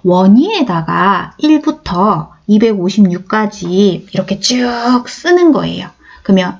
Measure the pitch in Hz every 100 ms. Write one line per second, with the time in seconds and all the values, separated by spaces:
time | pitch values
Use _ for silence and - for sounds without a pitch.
0 | 180 180 190 214 359 427 247 175 160 170
1 | 185 185 180 - 302 302 302 302 - 175
2 | 208 175 151 _ - 214 226 202 180 196
3 | 190 175 - 214 214 - 175 180 202 170
4 | - 185 190 196 - 247 240 240 240 247
5 | 240 - 330 359 339 247 170 170 185 -
6 | _ - - 190 180 180